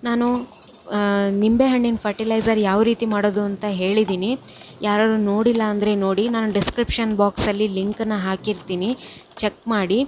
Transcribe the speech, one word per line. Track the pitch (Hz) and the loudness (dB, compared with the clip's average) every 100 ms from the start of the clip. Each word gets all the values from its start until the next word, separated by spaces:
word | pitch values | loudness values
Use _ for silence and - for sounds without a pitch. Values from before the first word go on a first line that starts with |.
ನಾನು, | 240 240 240 247 247 - - - - | -2 0 0 -2 -4 -16 -20 -20 -6
ಆ, | 208 208 202 202 | -2 0 2 0
ನಿಂಬೆಹಣ್ಣಿನ | 196 214 233 262 254 240 226 | 2 2 4 4 4 2 0
fertilizer | 214 202 220 226 220 220 | -4 -4 -2 0 2 2
ಯಾವ | 202 196 | 2 4
ರೀತಿ | 220 226 226 | 2 2 0
ಮಾಡೋದು | 208 202 196 | 0 0 0
ಅಂತ | 202 196 214 | -4 -4 -4
ಹೇಳಿದ್ದೀನಿ. | 190 185 208 214 185 190 262 - - - - | -2 0 2 2 0 -2 -4 -8 -20 -20 -6
ಯಾರಾದ್ರು | 208 208 220 220 | -2 2 2 2
ನೋಡಿಲ್ಲ | 208 202 220 226 | 2 2 2 2
ಅಂದರೆ | 214 208 208 202 | 0 0 0 2
ನೋಡಿ, | 196 190 226 | 0 0 0
ನಾನು | 233 220 | 0 0
description | 202 - - 233 - 226 208 | 0 -2 -2 -2 0 -2 2
ಬಾಕ್ಸಲ್ಲಿ | 202 - - 202 214 | 0 0 -2 0 -2
ಲಿಂಕನ್ನು | 190 196 208 226 214 | -2 -4 -4 -4 -2
ಹಾಕಿರ್ತೀನಿ, | 185 190 190 196 - 180 190 247 - - - - | -2 -4 -4 -6 -4 -4 -2 -4 -8 -20 -20 -4
Check | 214 - - | -4 -4 -4
ಮಾಡಿ. | 220 185 208 | -2 0 0